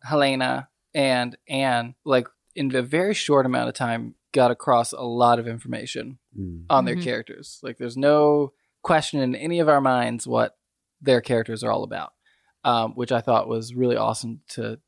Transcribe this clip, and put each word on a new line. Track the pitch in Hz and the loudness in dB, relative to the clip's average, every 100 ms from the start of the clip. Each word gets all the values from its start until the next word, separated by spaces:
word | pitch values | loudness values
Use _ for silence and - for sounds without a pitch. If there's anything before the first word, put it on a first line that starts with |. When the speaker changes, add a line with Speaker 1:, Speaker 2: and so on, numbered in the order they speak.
Speaker 1:
Helena, | 123 151 139 131 127 131 131 _ _ | -2 2 2 2 -2 -4 -8 _ _
and | 151 135 127 123 - - | -2 0 0 -2 -10 -8
Anne, | 135 135 120 120 - | -2 0 -2 -4 -10
like, | 156 131 120 _ _ | 0 0 0 _ _
in | - 139 | -6 -4
a | 127 | -2
very | 123 156 196 | -2 -2 -2
short | 208 - 143 131 | -2 2 2 2
amount | 123 120 | 0 -2
of | |
time, | - 123 117 113 - _ | -4 -4 -4 -8 -14 _
got | 135 123 | 2 2
across | 120 - 123 117 | 2 2 2 2
a | - | -6
lot | 120 120 120 120 | -6 2 4 4
of | 117 | 0
information | 117 123 117 - 120 117 131 _ 107 | -10 -10 -10 -10 -10 -12 -16 _ -12
Speaker 2:
Mm. | 92 85 85 | -10 -10 0
Speaker 1:
on | 135 123 | 2 2
their | |
Speaker 3:
Mm-hmm. | 180 | -2
Speaker 1:
characters. | 170 117 - - - - | -4 -6 -8 -16 -20 -14
Like, | 131 117 | -14 -10
there's | 123 123 | -8 0
no | 143 151 147 147 139 - _ _ | 4 6 6 4 0 -6 _ _
question | - 160 - 147 | 0 0 2 -2
in | 127 | -2
any | 127 160 170 | -2 -2 2
of | 156 | 4
our | 143 | 4
minds | 135 127 120 117 127 | 4 2 0 -4 -2
what | 117 113 - _ _ _ _ | 0 0 -4 _ _ _ _
their | 139 123 | 2 2
characters | - 120 117 110 | 2 -2 -2 -6
are | 117 | -2
all | 110 | -2
about, | - - 76 _ _ _ _ _ | -4 -8 -10 _ _ _ _ _
um, | 139 117 113 | 0 0 0
which | - 120 | -4 -2
I | 120 | -2
thought | 113 113 120 | 2 2 2
was | 113 117 | -4 -6
really | 123 123 117 | -2 0 2
awesome | 110 117 117 113 - | 0 -2 -8 -12 -14
to | - 110 113 | -10 -8 -10